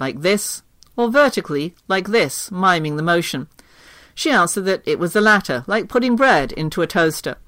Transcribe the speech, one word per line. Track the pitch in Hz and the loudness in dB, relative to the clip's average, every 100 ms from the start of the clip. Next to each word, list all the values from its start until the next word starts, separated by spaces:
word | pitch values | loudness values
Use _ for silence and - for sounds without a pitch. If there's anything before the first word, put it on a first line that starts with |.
like | 135 139 | -8 -2
this, | 175 202 - - - _ _ - | 0 0 -2 -10 -16 _ _ -4
or | 233 | 0
vertically, | 269 285 - - 147 160 - - | 4 2 0 -4 -4 -6 -10 -4
like | 190 196 | -4 0
this, | 226 147 - - | 0 0 -4 -8
miming | 185 185 170 156 151 | 0 2 2 0 -2
the | |
motion. | 165 170 160 139 - _ _ _ - - - | 0 0 0 -6 -10 _ _ _ -20 -20 -20
She | - 320 | -6 0
answered | 233 170 202 | 2 2 0
that | 190 190 - | -2 -2 -2
it | 151 | -2
was | 170 | 0
the | 214 | 2
latter, | 214 202 - 151 127 | 4 4 2 -6 -2
like | 214 - | -4 -2
putting | 247 254 233 | 0 2 4
bread | 269 165 131 | 4 4 0
into | - 156 180 | -4 -4 -2
a | 160 | -2
toaster. | 180 160 156 139 - | 2 0 0 -8 -10